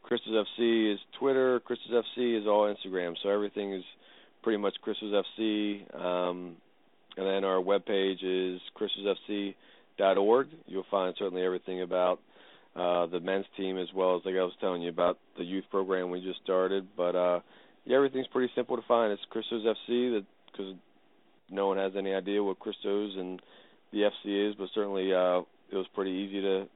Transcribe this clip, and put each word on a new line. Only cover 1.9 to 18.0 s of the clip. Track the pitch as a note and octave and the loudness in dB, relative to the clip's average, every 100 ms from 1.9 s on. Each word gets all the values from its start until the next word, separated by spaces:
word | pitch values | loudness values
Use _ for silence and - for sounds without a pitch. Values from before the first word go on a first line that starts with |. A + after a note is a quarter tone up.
F | A#2 A2 - | 0 0 -2
C | A#2+ | 0
is | A2+ G#2 | 2 4
all | G#2 | 4
Instagram. | G#2 G2+ G2 F#2 F2 E2 | 4 0 -4 -2 -2 -4
So | G2 | 0
everything | G#2 G#2 G#2 G2+ | 0 0 -4 -4
is | F#2+ F2 - - - - _ | -6 -10 -20 -20 -20 -20 _
pretty | A#2 G#2+ | -2 0
much | G2+ - | 0 -2
Christos | - G#2 G#2+ | -8 -6 0
F | G2+ F#2+ - | 0 -2 -2
C. | A2 G#2+ G#2 G2+ - | 0 0 0 -4 -8
Um, | - F2+ F2+ F2+ F2+ F2 E2+ _ _ _ _ _ - | -6 -2 0 0 -2 -8 -14 _ _ _ _ _ -4
and | F#2+ | -2
then | G2 | 0
our | F#2+ F#2+ | 2 2
webpage | F#2 G2 F#2 G2+ F#2+ F#2 | 4 2 2 0 2 0
is | F#2+ F#2 F#2 F2+ - | -2 0 -2 -4 -12
christos | - G#2 - G2+ | -6 -4 -2 -2
F | F#2 - | -2 -4
C | G#2 G2+ - - - _ - | -4 -6 -10 -20 -20 _ 0
dot | G2 F#2+ | 4 4
org. | G2+ A#2+ C3+ - - | 6 4 4 -10 -8
You'll | F#2+ - | -8 -2
find | G2+ F#2 F2 | 0 0 -2
certainly | G2 F2+ | -4 0
everything | F#2 F2+ - F#2 | -2 -2 -6 -6
about, | F2+ F2+ F2+ F2+ _ - - - _ | -2 2 2 2 _ -20 -20 -20 _
uh, | - F2+ F2 E2+ | -2 2 2 0
the | F2 | -2
men's | F2 G2 G2 - | -2 -2 -2 -6
team, | F#2+ F#2 | -4 -4
as | F2 | -4
well | F#2 F#2 F2+ | 0 2 2
as, | |
like | F#2+ | 0
I | F#2 | 0
was | F2+ - | 0 -2
telling | G2 F2+ | -4 -2
you, | E2+ | -4
about | E2 F2 F2 _ - | 2 0 0 _ -10
the | |
youth | F2 F#2+ F#2+ | -6 -6 -2
program | G2 F#2+ F#2 F2+ | -2 0 -2 -2
we | F2+ | -4
just | F#2 F2+ | -6 -8
started. | - F#2 F#2 G2 F#2+ - | 0 2 2 0 -4 -2
But, | F2 | 0
uh, | F2+ F2+ F2 - - - _ | 2 2 2 -2 -20 -20 _
yeah, | - | 2
everything's | C3 | 4